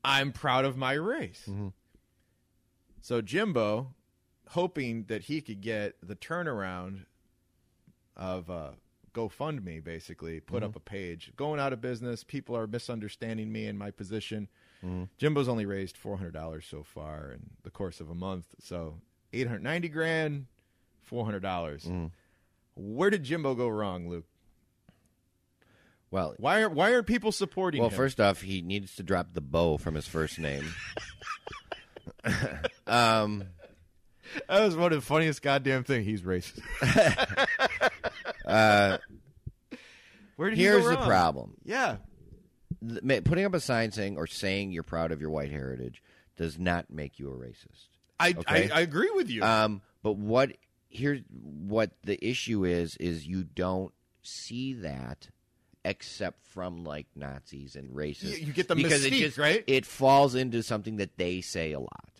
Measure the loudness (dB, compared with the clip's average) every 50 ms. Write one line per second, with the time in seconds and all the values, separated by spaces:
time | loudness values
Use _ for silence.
0 | 2 4 4 4 2 0 -2 -2 0 2 4 4 4 2 0 0 -2 0 0 0
1 | 0 -2 -2 -4 -4 -8 -10 -14 -12 -10 -8 -6 -8 -8 -10 _ _ _ _ _
2 | _ _ _ _ _ _ _ _ _ _ _ _ _ _ _ _ _ _ _ -20
3 | -6 -2 -2 -2 0 0 -2 0 0 2 2 2 2 2 2 0 -4 -8 -14 _
4 | _ _ _ _ _ _ _ _ _ -4 -2 0 0 0 -2 -4 -4 -4 -4 -6
5 | -4 -4 -6 -6 -4 -6 -6 -6 -6 -8 -12 -8 -6 -4 -4 -2 -4 -6 -8 _
6 | -14 -14 -14 -14 -10 -8 -6 -4 -4 -4 -4 -4 -4 -6 -6 -8 -8 -10 -12 -12
7 | -16 _ _ _ _ _ _ _ _ _ _ _ _ _ _ _ _ _ _ _
8 | _ _ _ -10 -8 -6 -6 -6 -8 -8 -10 -8 -10 -12 -14 _ _ _ _ _
9 | _ _ _ -6 -6 -6 -6 -8 -6 -6 -6 -8 -8 -10 -12 -10 -10 -10 -12 -12
10 | -12 -16 -16 _ -10 -10 -10 -10 -10 -6 -6 -6 -6 -6 -10 -12 _ -12 -10 -10
11 | -8 -8 -10 -12 -16 -20 _ -8 -6 -4 -4 -2 -2 -4 -4 -4 -6 -6 -6 -6
12 | -6 -8 -8 -8 -10 -10 -10 -10 -8 -6 -4 -4 -4 -4 -6 -8 -6 -6 -8 -8
13 | -8 -10 -10 _ -8 -6 -6 -6 -6 -6 -6 -6 -6 -6 -6 -8 -8 -10 -10 -12
14 | -10 -6 -6 -6 -6 -6 -6 -8 -8 -10 _ _ _ _ _ _ -8 -6 -6 -6
15 | -6 -8 _ _ 0 2 2 2 2 2 0 0 -2 -2 -4 -4 -6 -6 -8 -12
16 | -10 -8 -6 -6 -8 -8 -8 -8 -8 -8 -10 -10 -12 -12 -14 -14 -14 -14 -14 -12
17 | -10 -10 -10 -10 -12 -14 -14 -16 -18 -20 -20 _ _ -18 _ -8 -8 -8 -8 -12
18 | -12 -10 -8 -6 -6 -6 -6 -8 -10 _ -20 -20 -14 -10 -8 -8 -8 -8 -10 -14
19 | _ _ _ _ _ _ -6 -4 -4 -4 -4 -6 -6 -4 -4 -4 -4 -6 -4 -2
20 | -2 0 0 0 0 -2 -4 -6 -8 -12 _ _ _ _ _ _ _ _ _ _
21 | _ -8 -6 -4 -4 -2 -4 -4 -2 -2 -2 -2 -4 -4 -8 -8 -8 -6 -4 -4
22 | -4 -6 -10 _ _ _ _ _ _ _ _ _ _ _ _ -14 -12 -10 -2 2
23 | 2 2 2 2 0 -4 -4 -2 0 -2 0 0 -2 -2 -2 -2 -2 -4 -4 -6
24 | -6 -8 -8 -10 -10 _ _ _ _ _ _ _ _ _ _ _ _ -20 _ _
25 | _ _ _ _ _ _ _ _ _ _ _ _ _ _ _ _ _ _ _ _
26 | _ _ -2 -2 -2 -2 -4 -2 2 4 4 4 4 4 4 4 4 6 6 4
27 | 4 2 0 2 2 0 0 0 -4 -4 -2 -2 0 0 2 2 2 2 2 2
28 | 0 0 4 4 4 4 4 2 -4 -4 -4 -4 -2 -4 -4 -4 -4 -8 -12 -12
29 | -2 0 0 0 0 -2 -6 -8 -4 0 2 4 4 4 4 2 0 -2 -4 -4
30 | -6 -4 -2 -2 -2 -2 -2 -6 -4 -4 -4 -4 -6 -8 -8 -10 -10 -10 -10 -10
31 | -12 -12 -16 -16 -12 -12 -12 -10 _ -14 -16 -16 -14 -14 -16 -16 -16 _ _ -18
32 | _ -18 -20 -6 -2 -2 0 0 0 -2 -4 -4 -4 -6 -6 -6 _ 2 4 6
33 | 6 6 6 4 4 2 -2 -4 -6 -10 -14 -20 -20 -20 -20 _ -20 _ _ _
34 | _ _ _ _ _ -12 -10 -10 -2 4 4 6 6 6 4 4 4 4 4 2
35 | 2 2 2 4 4 4 0 0 2 2 2 4 4 2 2 2 2 0 0 0
36 | 2 0 -2 -2 -2 0 -2 -2 -2 -6 -12 -14 -10 -10 -4 2 2 4 6 8
37 | 8 6 6 4 0 0 2 0 2 2 2 0 0 0 2 2 0 0 0 0
38 | -6 -6 -6 -6 -10 -10 -10 -8 -2 2 6 6 8 8 8 8 8 6 4 2
39 | -2 -12 -20 -20 -20 -20 -20 -16 _ -16 -16 _ _ _ -18 -18 -16 -20 -20 -20
40 | -20 -20 -20 -20 -20 -20 _ -2 0 2 4 6 8 8 8 8 8 6 4 4
41 | 4 6 6 8 6 6 4 0 -8 -12 -16 _ -8 -4 -2 0 0 0 0 -4
42 | -10 -16 -20 -20 -20 -20 -20 -20 -20 _ _ _ _ _ -8 -8 -6 -8 -8 -4
43 | 0 2 2 4 4 4 4 4 2 2 0 -2 0 0 2 2 2 0 -2 -2
44 | -4 -2 -2 -4 -6 -6 -4 -2 0 0 2 2 0 -2 -4 -6 -6 -4 -2 -2
45 | 0 0 -2 -2 -2 -2 -2 -2 -2 -2 -4 -6 -6 -6 -6 -6 -8 -10 -10 -14
46 | _ _ _ _ _ _ _ -4 -4 -4 -4 0 0 0 0 0 -2 -6 -10 -10
47 | -10 -10 _ -12 -10 -10 -10 -10 -12 -14 -16 -20 -20 -20 -20 -20 -20 _ _ _
48 | _ _ _ 2 2 2 2 0 0 2 2 4 4 4 4 2 2 2 2 0
49 | 0 2 2 0 0 0 0 2 4 4 6 6 4 2 0 -4 -10 _ _ _
50 | -2 -2 -2 0 0 2 4 4 4 4 0 _ _ _ _ _ _ _ -8 -2
51 | 0 0 0 -2 -6 _ -18 -18 -16 -14 -12 -10 -6 0 2 2 2 0 _ _
52 | -4 -4 -2 0 0 -2 -2 -2 -2 0 0 2 4 4 4 2 2 -2 -4 -4
53 | -2 -2 -2 -2 -4 -4 -4 -4 -4 -4 -4 -2 -2 0 0 -2 -4 -6 _ _
54 | _ _ _ _ _ -14 -14 -12 -12 -10 -8 -6 -6 -6 -6 -8 -8 -8 -8 -8
55 | -10 -10 -12 _ -16 -20 _ _ _ _ _ _ _ _ _ _ _ -6 -6 _
56 | -10 -16 -10 -8 -8 -8 -8 _ _ _ -10 -8 -8 -8 -8 -8 -10 -8 -8 -10
57 | -10 _ _ -12 -10 -10 -10 -12 -14 -16 -16 -14 -14 -14 -14 -14 -14 -10 -6 -4
58 | -4 -4 -4 -6 -8 -8 -6 -6 -6 -4 -2 -2 0 2 4 4 6 6 6 6
59 | 6 4 4 4 2 2 2 2 4 4 4 4 4 4 4 4 4 0 -2 4
60 | 8 8 10 10 10 8 6 2 0 2 0 -2 0 0 -2 -2 -2 -4 -2 -2
61 | -2 -4 _ 0 0 0 0 -2 -4 -4 -4 -2 -2 -2 -2 -4 -6 -8 -10 -16
62 | -18 -20 _